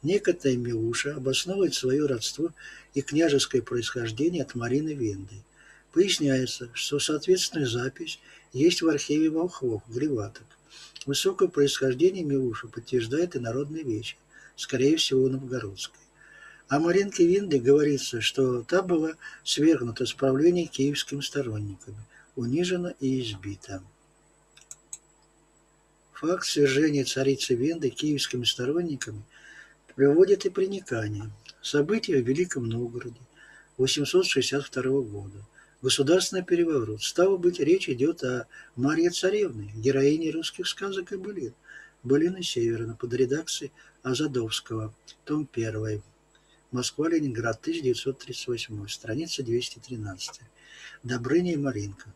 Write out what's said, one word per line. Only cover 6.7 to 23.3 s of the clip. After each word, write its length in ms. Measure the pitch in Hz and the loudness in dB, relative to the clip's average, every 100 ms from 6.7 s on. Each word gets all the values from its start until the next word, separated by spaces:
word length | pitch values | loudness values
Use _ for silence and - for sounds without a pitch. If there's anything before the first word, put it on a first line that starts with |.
что 240 | - - 143 | -8 -4 -2
соответственная 680 | - 151 - 185 - 165 131 | 0 -2 4 2 4 0 0
запись 540 | 120 123 - 165 - - - _ | 0 -2 -6 -12 -12 -16 -20 _
есть 300 | 127 160 175 | 2 2 4
в 60 | 165 | 2
архиве 420 | 147 - 151 160 | 0 0 2 2
волхвов, 520 | 156 180 - 127 107 - | 0 -4 -4 -4 -4 -6
гриваток. 560 | 110 151 127 101 - - _ _ - - - - | -4 -2 -2 -4 -10 -20 _ _ -20 -20 -14 -6
Высокое 420 | 139 190 185 180 | 0 0 2 0
происхождение 760 | - 143 - 135 127 175 190 | 4 2 4 0 4 2 2
Милуши 440 | 156 139 127 110 117 | -2 0 0 -4 -10
подтверждает 680 | 117 113 127 113 143 175 139 | -14 -2 -2 0 -2 -2 -2
и 20 | |
народные 460 | 117 117 143 156 | -4 -4 -4 -6
вещи, 320 | 143 110 113 - _ - - - | -4 -4 -6 -14 _ -20 -20 -14
скорее 400 | - 131 135 160 | -6 2 4 4
всего, 320 | - 131 131 | 2 4 4
новгородское. 760 | 135 131 123 104 101 - _ _ _ - - - - _ | 0 -4 -6 -8 -10 -14 _ _ _ -20 -20 -20 -20 _
О 100 | 139 | 0
Маринке 480 | 165 185 202 - 170 | 4 4 2 4 6
Венде 320 | 190 202 143 | 6 2 2
говорится, 640 | 120 143 147 139 - 117 | 6 6 6 0 -2 -2
что 420 | 107 - 131 123 | -2 0 0 0
та 200 | 113 180 | 0 0
была 320 | 185 170 160 156 - - | 2 2 0 -4 -14 -12
свергнута 600 | - - 151 147 120 110 | -6 2 4 4 0 -4
с 80 | 123 | -4
правления 540 | - 135 131 160 175 160 | 0 2 4 4 4 -2
киевскими 540 | - 139 143 - 143 | 0 0 0 -4 -6
сторонниками, 760 | 143 143 127 107 104 98 - 104 - - - - | -6 -4 -4 -4 -6 -10 -14 -18 -18 -20 -16 -6
унижена 580 | 117 139 180 180 175 - | -2 0 0 -2 -4 -4
и 200 | 131 131 | -2 -2
избита. 600 | 117 | -4